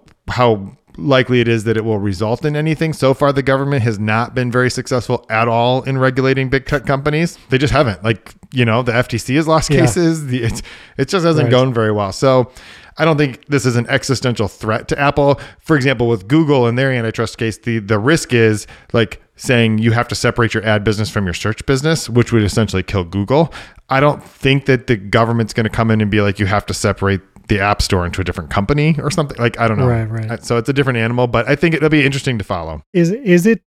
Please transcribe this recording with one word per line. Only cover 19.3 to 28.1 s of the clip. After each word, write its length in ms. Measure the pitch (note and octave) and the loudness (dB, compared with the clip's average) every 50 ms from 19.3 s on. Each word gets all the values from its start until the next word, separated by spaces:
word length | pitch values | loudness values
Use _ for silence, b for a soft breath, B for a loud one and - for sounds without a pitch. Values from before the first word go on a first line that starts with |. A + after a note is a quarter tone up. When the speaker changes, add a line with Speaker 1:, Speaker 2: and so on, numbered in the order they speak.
| _ | _
Speaker 1:
saying 420 | - - - B2+ A#2 A2+ A2 A2 G#2+ | -8 -2 0 2 2 2 2 2 2
you 140 | A2+ A#2 | 2 2
have 140 | A2 A#2+ A#2+ | 2 2 0
to 80 | - G#2 | -2 -4
separate 380 | - - A#2+ - A#2+ A#2 G#2+ | -2 -2 0 0 0 0 0
your 100 | - A2 G2 | 0 -2 0
ad 180 | A2 G#2+ G#2 G2 | 0 0 2 2
business 240 | A2 G#2+ G#2 G#2+ E2+ | 0 0 0 -4 -4
from 160 | - A2 G2 | -2 -2 -2
your 80 | F2+ | -2
search 320 | E2+ - - G#2 A2 - - | -4 -4 -4 -6 -6 -4 -2
business, 460 | - C3+ B2+ C#3+ D#3+ E3 - - - | -2 -2 0 0 0 -2 -2 -4 0
which 200 | A2+ B2 A#2 - | 2 2 2 4
would 120 | A#2 A2 | 2 2
essentially 400 | G#2 F#2 - A#2 A2 - - F#2+ | 2 2 2 0 0 0 -2 -4
kill 220 | F2+ - - G2 F2 | -4 -2 -2 -4 -4
Google. 500 | E2 F2+ G2+ G2+ F#2+ C3 D#3 E3 B B B B B B B _ - | -2 -4 -4 -2 0 2 2 2 B B B B B B B _ -4
I 100 | C3 C3+ | 0 2
don't 240 | C#3+ D3 - - | 2 2 0 -2
think 440 | - - - _ - C3+ C#3 C#3 - | -8 -18 -12 _ 0 2 2 2 2
that 200 | - C3 B2 - | 2 0 0 2
the 100 | - A#2+ | -2 -2
government's 580 | F#2+ G2+ G2+ F#2 A2+ A#2 A2+ A#2 A#2 A2 G#2 - | -2 -2 0 0 2 2 2 0 0 -2 -2 -2
gonna 160 | A#2+ A2 G#2+ | -2 -2 -2
come 200 | - - A2+ A2 | -2 0 0 2
in 120 | A2 G#2+ | 2 2
and 80 | G#2+ G2+ | 2 2
be 100 | G#2 G#2 | 2 2
like, 180 | G2+ G2+ F#2+ - | 2 0 0 0
"You 60 | G#2 | 0
have 220 | F#2 G#2 G2+ - | 0 0 -2 -2
to 80 | - G2+ | -4 -4
separate 480 | - - G#2 F#2+ - G2 G2 G2 F2 - _ _ - - - | -2 -2 -2 -2 0 0 0 -2 -2 -4 _ _ -20 -4 -2
the 100 | G#2+ G2 | -2 0
App 220 | G2 G#2 G#2 - | 2 0 0 0
Store 240 | - - G2+ F2+ F2 | 0 0 0 0 0
into 160 | E2+ | -2